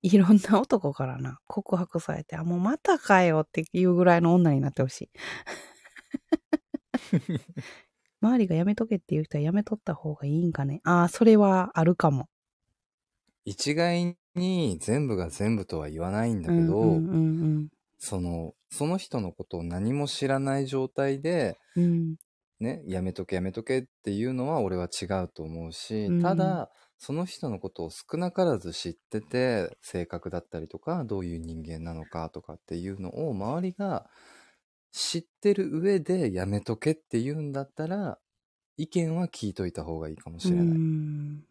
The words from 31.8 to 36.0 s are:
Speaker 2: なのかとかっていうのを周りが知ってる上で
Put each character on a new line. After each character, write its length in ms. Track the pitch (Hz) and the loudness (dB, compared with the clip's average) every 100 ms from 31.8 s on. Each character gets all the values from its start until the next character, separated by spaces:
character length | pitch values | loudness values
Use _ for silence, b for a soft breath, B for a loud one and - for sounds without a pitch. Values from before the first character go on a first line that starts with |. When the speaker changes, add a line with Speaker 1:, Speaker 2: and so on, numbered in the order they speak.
Speaker 2:
な 100 | 82 | -10
の 120 | 82 78 | -10 -10
か 240 | 85 82 | -8 -8
と 120 | 78 | -10
か 140 | - 78 | -16 -20
っ 20 | |
て 200 | _ 85 | _ -10
い 100 | 92 | -8
う 100 | 98 | -10
の 280 | 92 - 156 | -10 -8 -6
を 40 | |
周 280 | 104 104 151 | -4 -4 -4
り 100 | 185 | -6
が 360 | 180 202 143 - b b b b b _ _ _ | -6 -6 -6 -8 b b b b b _ _ _
知 280 | - - 170 | -8 -6 -6
っ 60 | - _ | -8 _
て 120 | 202 | 0
る 160 | 196 190 | 2 0
上 280 | 160 185 | -2 0
で 340 | 196 | 0